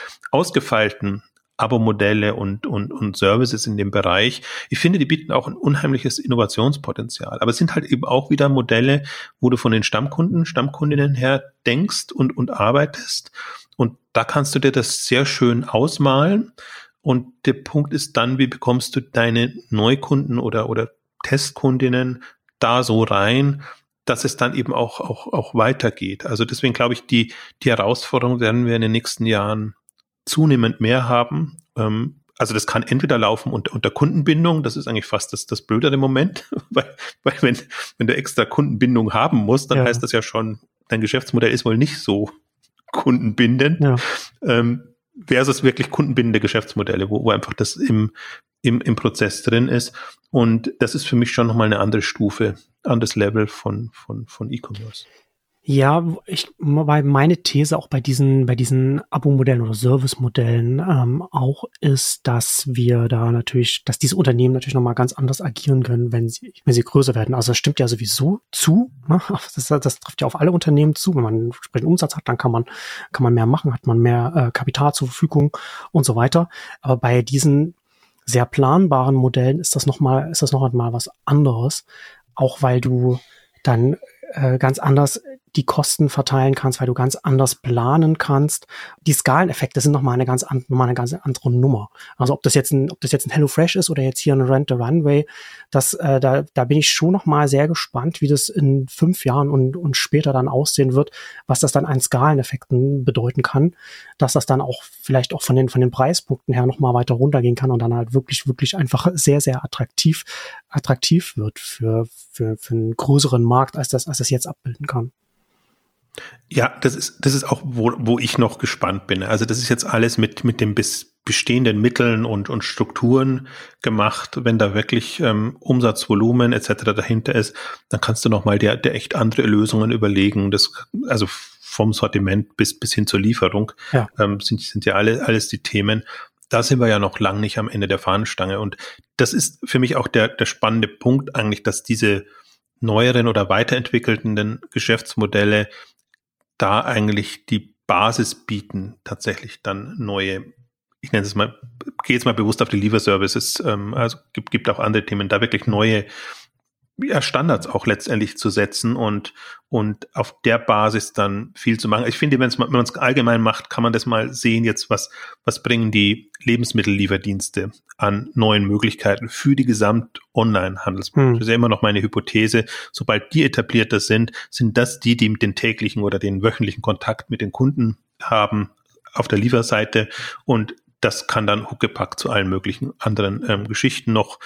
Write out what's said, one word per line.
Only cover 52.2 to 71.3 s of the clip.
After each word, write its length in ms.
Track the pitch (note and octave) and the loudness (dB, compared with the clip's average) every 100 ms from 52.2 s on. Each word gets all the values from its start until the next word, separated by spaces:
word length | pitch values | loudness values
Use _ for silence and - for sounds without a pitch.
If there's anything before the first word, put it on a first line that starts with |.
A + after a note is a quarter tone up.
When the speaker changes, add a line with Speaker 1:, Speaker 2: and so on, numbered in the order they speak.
| G#2 - G#2+ F#2+ _ _ | -2 0 -2 -2 _ _
Speaker 1:
anderes 320 | - A#2 A2 G#2+ | -2 0 0 0
Level 320 | G2+ A2 G#2+ | 0 0 -2
von, 420 | - - G#2 A#2 | -4 -8 -6 -10
von, 340 | - - G#2+ A2+ | -14 -14 -12 -12
von 240 | - A2+ | -12 -10
E-Commerce. 540 | B2 - G#2 A2+ - - _ _ _ _ _ - | -10 -12 -14 -14 -18 -20 _ _ _ _ _ 0
Speaker 2:
Ja, 320 | C#3 C3+ E3 E3+ E3 - | 2 4 2 0 -6 -8
ich, 220 | F3 - - | -8 -8 -4
wobei 440 | D#3 D3 D3 D3+ | 0 0 2 2
meine 400 | C#3 C#3 D#3 E3+ | 4 4 4 2
These 340 | - C#3+ D3+ D#3 | 0 0 0 -2
auch 120 | - | -2
bei 100 | C3 | -4
diesen, 460 | B2+ B2+ C3+ C3+ B2+ | 0 2 4 4 2
bei 100 | A#2+ | 0
diesen 460 | B2+ C3 C3 C#3+ - | 2 2 2 0 -4
Abo-Modellen 500 | - D3 C#3 C3 A#2+ | 0 2 4 4 2
oder 120 | A2+ | 0
Service-Modellen, 1080 | G#2+ B2 C3+ C3 - B2 C3 A#2 A#2 A#2 C3+ | 0 2 2 0 -2 -2 0 2 2 2 0
ähm, 420 | F3+ C#3 A#2+ C#3+ F3+ | 2 2 2 0 -2
auch 360 | C3+ C3 C#3+ - - | 0 0 -2 -8 -2
ist, 440 | D3+ C3+ - - C3 | 2 2 0 -4 0
dass 380 | A#2+ - - C3+ | 0 0 -4 -2
wir 420 | B2 A#2+ A#2+ A#2 | 0 2 4 2
da 240 | A#2 A#2 | 2 2
natürlich, 500 | A#2+ A#2+ B2+ A2+ - | 0 0 0 0 -2
dass 160 | - - | -4 -2
diese 160 | B2+ F#3+ | 0 2
Unternehmen 380 | C3+ A#2+ B2+ | 2 4 2
natürlich 220 | C3 C3 B2+ | 0 -2 0
nochmal 200 | B2 A#2 | 0 2
ganz 160 | B2 | 0
anders 300 | - C3 C3+ | 0 -2 -2
agieren 420 | D#3 - C#3+ C3 | -6 -4 0 0
können, 300 | B2 A#2+ A#2+ | 2 0 0
wenn 160 | A#2 A#2 | -2 -2
sie, 240 | - B3 - | -6 -16 -4
wenn 100 | - | 2
sie 100 | A#2+ | 2
größer 320 | - C#3 B2+ A#2 | 4 2 2 0
werden. 200 | G#2+ B2+ | 0 0
Also 160 | A#2 | 0
das 60 | A#2 | 0
stimmt 240 | D3 C#3+ | 0 0
ja 80 | B2 | 0
sowieso 500 | A#2 A2 - C#3 G#3 _ | -2 -4 0 0 0 _
zu, 380 | - - F#3+ B3+ - - | -2 4 4 2 -4 0
ne? 100 | F3 - | 0 0
<laughs> 20 | G3+ - - | -8 -8 -8
Das, 120 | - | -2
das 320 | D3 C3 - | 0 0 -6
trifft 220 | - - | -12 -6
ja 60 | C3 | -4
auf 120 | - | 0
alle 140 | D#3+ | 2
Unternehmen 420 | F3 D#3+ D3 D3+ D3 | 2 4 4 4 2
zu. 180 | F#3+ D3 | 0 0
Wenn 80 | |
man 100 | A2+ | 0